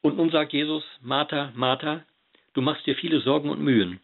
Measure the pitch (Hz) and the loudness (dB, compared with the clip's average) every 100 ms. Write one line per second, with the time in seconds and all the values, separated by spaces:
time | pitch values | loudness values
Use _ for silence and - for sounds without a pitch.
0 | 151 147 165 160 151 143 151 156 - - | 2 2 2 2 0 -2 -2 -4 -8 -16
1 | 123 135 147 147 143 117 131 135 151 160 | -4 -2 0 -4 -6 -2 0 0 -2 -6
2 | - _ _ _ _ - 131 147 - 135 | -10 _ _ _ _ -2 -2 -2 -4 -4
3 | 165 156 123 151 147 147 147 120 92 92 | 0 0 2 0 0 -2 4 4 2 -4